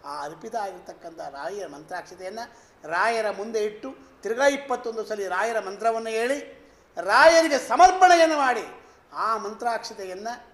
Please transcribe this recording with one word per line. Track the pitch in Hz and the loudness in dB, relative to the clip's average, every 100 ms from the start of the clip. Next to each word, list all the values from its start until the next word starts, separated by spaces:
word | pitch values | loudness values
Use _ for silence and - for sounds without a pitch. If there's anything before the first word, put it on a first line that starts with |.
ಆ | 143 147 | -12 -10
ಅರ್ಪಿತ | 147 160 226 226 | -10 -12 -8 -6
ಆಗಿರ್ತಕ್ಕಂಥ | 196 180 - 170 170 165 | -6 -10 -18 -18 -18 -14
ರಾಯರ | 151 139 156 202 170 | -14 -10 -8 -8 -10
ಮಂತ್ರಾಕ್ಷತೆಯನ್ನು | 143 156 180 170 180 185 220 240 - _ _ 151 | -14 -12 -12 -12 -14 -12 -12 -14 -18 _ _ -6
ರಾಯರ | 170 214 226 214 | 0 0 0 -2
ಮುಂದೆ | 196 214 220 | -6 -6 -4
ಇಟ್ಟು | 214 214 262 269 - _ | -4 -6 -14 -16 -20 _
ತಿರ್ಗಾ | 196 233 | -6 2
ಇಪ್ಪತ್ತೊಂದು | 285 277 277 247 240 220 | 2 2 -4 -6 -4 -8
ಸಲ | 208 214 190 | -8 -6 -4
ರಾಯರ | 180 220 226 | -2 0 -2
ಮಂತ್ರವನ್ನು | 190 196 226 226 226 | -4 -2 -2 -2 -4
ಹೇಳಿ | 220 240 285 - - - _ _ - | -2 -2 -4 -6 -20 -20 _ _ -8
ರಾಯರಿಗೆ | 175 233 320 330 330 277 | 2 8 8 8 4 -2
ಸಮರ್ಪಣೆಯನ್ನು | 262 277 370 370 370 339 320 302 | 0 6 6 8 6 8 6 4
ಮಾಡಿ | 269 226 - - - _ _ | 0 -2 -6 -16 -20 _ _
ಆ | 143 208 220 | -6 -4 -4
ಮಂತ್ರಾಕ್ಷತೆಯನ್ನು | 202 214 233 226 - 208 190 185 220 247 - | -6 -6 -4 -4 -8 -14 -14 -12 -12 -14 -18